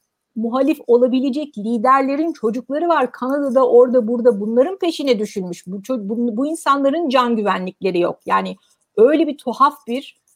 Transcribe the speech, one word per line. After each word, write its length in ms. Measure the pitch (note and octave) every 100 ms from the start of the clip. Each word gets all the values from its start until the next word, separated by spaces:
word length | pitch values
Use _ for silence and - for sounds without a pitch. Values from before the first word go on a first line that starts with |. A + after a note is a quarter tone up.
| _ _ _ -
muhalif 440 | A#3 B3+ C4+ D4+ -
olabilecek 720 | A#3+ B3 B3+ C4+ C4 D4 -
liderlerin 760 | G#3 A#3 B3 C4+ C4+ C#4 E4
çocukları 540 | D#4 A3 A#3 - C#4+ E4+
var. 240 | D#4 B3+
Kanada'da, 580 | - B3 C#4+ C#4 B3 B3+
orada, 380 | A#3+ B3+ B3+ A3
burada 340 | A#3+ A#3+ G3+
bunların 360 | G#3+ A#3 D4+ G4
peşine 420 | F4 D#4+ C#4 A3
düşülmüş. 480 | G#3 G#3 F#3 E3+ -
Bu 80 | G3
ço-, 340 | G3 B3+ G3
bu, 280 | A3+ A#3+ G#3
bu 100 | C#4+
insanların 600 | D#4+ D4+ C#4 C#4 D#4 E4
can 260 | B3+ A#3+ A3+
güvenlikleri 640 | G3+ F#3+ F#3 - F#3 F3+
yok. 200 | E3+ - -
Yani 300 | F#3+ F#3+ F#3+ _ _ _ -
öyle 300 | A#3+ D4+ D#4
bir 100 | C#4+
tuhaf 500 | - A3 F#3+ - -
bir 320 | B3 C#4+ - _